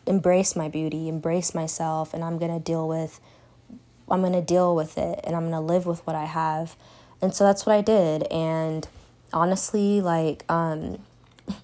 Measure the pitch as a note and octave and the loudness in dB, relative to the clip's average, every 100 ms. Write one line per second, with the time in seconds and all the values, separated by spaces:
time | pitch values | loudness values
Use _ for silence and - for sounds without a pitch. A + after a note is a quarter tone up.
0 | - F#3+ F3+ F3+ F#3+ F3 D#3 D#3 D#3 D3+ | 0 2 4 4 2 -2 -4 -4 -4 -4
1 | D#3+ D#3+ E3 F3+ E3+ E3+ D#3+ - D#3+ D#3+ | -4 -4 -2 -2 -2 -4 -4 -4 -2 -2
2 | D#3 E3 E3 E3 E3+ E3+ D#3+ E3 D#3+ D#3+ | -4 -6 -4 -4 -4 -4 -2 -2 -2 -4
3 | D#3+ - - - _ _ - - - _ | -6 -10 -20 -20 _ _ -20 -20 -20 _
4 | - F#3 F#3 F#3 E3 F3+ F3+ E3+ D#3+ - | -2 0 2 0 2 4 4 2 0 -4
5 | E3 F3 - E3 E3 D#3+ D#3 F3+ F3 E3+ | -4 -4 -4 -4 -2 -2 0 0 0 -4
6 | - D#3 D#3 D#3+ D#3+ D#3 E3 - - - | -4 -6 -4 -2 -2 -2 -6 -12 -20 -20
7 | - - F#3+ - G3+ G3 A3 G#3+ G#3 A3 | -20 -4 -2 4 4 4 4 4 4 4
8 | E3 D#3 - E3 D#3+ D#3+ D#3+ D#3+ - - | 4 0 -2 -2 0 -2 -2 -4 -8 -16
9 | - _ _ D#3+ F3 F#3+ - G#3+ G3+ G3+ | -20 _ _ 0 2 2 0 2 4 4
10 | F3+ E3 D#3+ - - E3 E3 D#3 - - | 2 2 0 -2 -2 0 0 -2 -6 -10
11 | - _ _ - - - | -14 _ _ -16 -12 -12